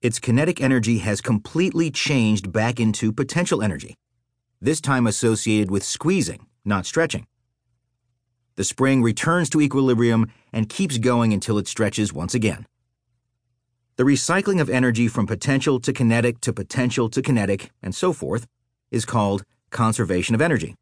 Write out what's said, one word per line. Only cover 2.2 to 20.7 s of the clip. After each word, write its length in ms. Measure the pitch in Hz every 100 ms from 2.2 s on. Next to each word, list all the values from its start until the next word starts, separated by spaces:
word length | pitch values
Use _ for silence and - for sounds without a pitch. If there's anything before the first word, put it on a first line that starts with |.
| 110 107 95
back 280 | 107 113 117
into 340 | 113 104 110
potential 500 | 107 135 165 180 143
energy, 320 | 107 76 - - _ _ _ _ _ _
this 220 | 110 156
time 240 | - 131 120
associated 640 | 104 117 107 - 107 104
with 140 | 98
squeezing, 640 | - - 151 196 107 - - _ -
not 220 | 101 90
stretching. 400 | - 165 - - _ _ _ _ _ _ _ _ _ _ _ _ -
The 80 |
spring 400 | 98 - 135 135
returns 480 | 117 107 - 175 165
to 100 | 156
equilibrium 720 | 147 135 131 120 120 113 113 - _
and 160 | 113 107
keeps 300 | - 190 127
going 340 | 120 120 113
until 280 | 101 - 104
it 80 | 98
stretches 440 | - 107 101 104
once 220 | 73 87
again. 320 | 131 107 82 - _ _ _ _ _ _ _ _ _ _ _ _ _
The 60 |
recycling 560 | 131 139 - 180 202 190
of 100 | 147
energy 380 | 127 127 113 117
from 200 | - 104
potential 520 | 107 - 135 135 131
to 140 | 120
kinetic 480 | - 120 117 120 120
to 120 | -
potential 540 | - 98 - 123 117 117
to 120 | 135
kinetic 480 | 131 123 98 98 - _
and 100 | 95
so 200 | 95 180
forth 340 | 160 67 107 117 _ _ _ _
is 160 | 120 107
called 380 | 123 104 101 - _ _
conservation 640 | - 113 110 98 90 87
of 80 | 113
energy. 340 | 160 131 78